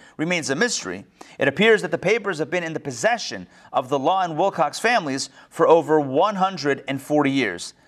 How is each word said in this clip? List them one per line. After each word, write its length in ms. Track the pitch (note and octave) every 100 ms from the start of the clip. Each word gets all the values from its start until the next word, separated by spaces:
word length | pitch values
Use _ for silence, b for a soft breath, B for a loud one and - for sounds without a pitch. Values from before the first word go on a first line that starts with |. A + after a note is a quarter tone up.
| B B
remains 340 | D#3+ F3 B2
a 40 |
mystery, 520 | C#3 A#3+ - F#2 F2+ - B B B
it 100 | C#3
appears 340 | C#3 A3 G#3
that 80 | E3
the 80 | E3+
papers 400 | F3+ A3+ G3+ D#3
have 120 | D3
been 120 | F3+
in 120 | E3
the 40 | D3+
possession 720 | C#3 A#2 G#3 A#3+ - G2+ F2+ B B
of 160 | B2+ B2
the 100 | C#3
Law 240 | C#3+ F#3+
and 140 | F3+ D3+
Wilcox 420 | F#3+ F#3 D3 -
families 520 | A3+ A#3+ D3+ C3 - B B
for 180 | - C#3
over 320 | E3 C#3+ D#3
one 380 | C#3 C3+ G3+ G3
hundred 480 | F#3+ F3 C#3 C#3 -
and 160 | C3+
forty 300 | - D3+ C#3
years. 420 | C3+ A2 F2 - b